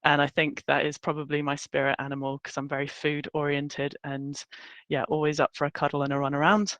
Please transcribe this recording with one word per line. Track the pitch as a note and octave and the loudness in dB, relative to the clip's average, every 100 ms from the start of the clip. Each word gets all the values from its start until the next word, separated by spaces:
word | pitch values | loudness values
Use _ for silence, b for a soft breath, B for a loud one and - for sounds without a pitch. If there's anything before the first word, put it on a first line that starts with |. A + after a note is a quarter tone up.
and | D3+ D3 | 6 4
I | C#3+ | 4
think | - D#3 - - | 2 0 -2 0
that | C#3+ | 2
is | D3+ D3 | 2 -2
probably | - D3+ D3 D3 | -4 -4 -2 -2
my | D3 | 0
spirit | C#3+ - C#3+ C3+ - | -4 -2 0 2 0
animal, | C3+ C#3 C3+ C#3 | -2 -4 -4 -6
cause | - - | -8 -8
I'm | C#3 | -4
very | C#3 C3+ | -4 -4
food | - D3+ D3 D3+ | -4 -2 -2 -4
oriented | D#3 D3 C#3+ C#3+ - C#3+ - | -2 0 0 -2 -2 -4 -4
and, | D3 C#3 C#3 C#3+ - B B B B | -8 -6 -6 -8 -12 B B B B
yeah, | C#3+ - | -2 0
always | D3+ D3+ D3+ | 2 2 2
up | D3 | 2
for | - | 2
a | C#3+ | -4
cuddle | - C#3+ C#3+ | 0 0 0
and | C#3 | 0
a | C#3 | 0
run | C#3 | 0
around. | C#3+ D#3 G#3 G#3 | 4 4 6 2